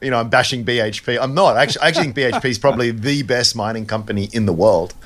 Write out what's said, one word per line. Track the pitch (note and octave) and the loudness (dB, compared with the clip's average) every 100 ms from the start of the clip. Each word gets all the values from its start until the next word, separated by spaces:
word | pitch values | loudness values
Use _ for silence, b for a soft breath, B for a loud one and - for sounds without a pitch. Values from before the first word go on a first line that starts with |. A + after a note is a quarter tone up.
you | C3+ | -4
know, | A#2+ | -2
I'm | A#2 | 2
bashing | B2 B2 B2+ | 2 2 -2
B | A#2 A#2+ | -2 0
H | A2 G#2 | -2 -4
P. | - A#2+ | -4 -2
I'm | C3 | -2
not. | D3 F#3+ A2+ | 2 4 4
Actually, | C#3 A#2+ | 2 2
I | D#3 | 0
actually | E3 | 2
think | D#3+ A#2 | -2 0
B | |
H | B2+ D#3+ | -2 0
P | C3 | -2
is | A#2 | 0
probably | C#3 B2 A#2+ | 0 2 0
the | A2 A#2+ C#3+ | -2 -2 -2
best | C3 B2 A#2+ A2+ | 0 0 0 -2
mining | G#2+ A2+ G#2+ | -4 -6 -6
company | A2 G#2+ G#2 G2 | -6 -4 -4 -4
in | A#2 G#2 | -2 0
the | |
world. | E2+ G#2+ F2+ - - | 4 4 4 0 -8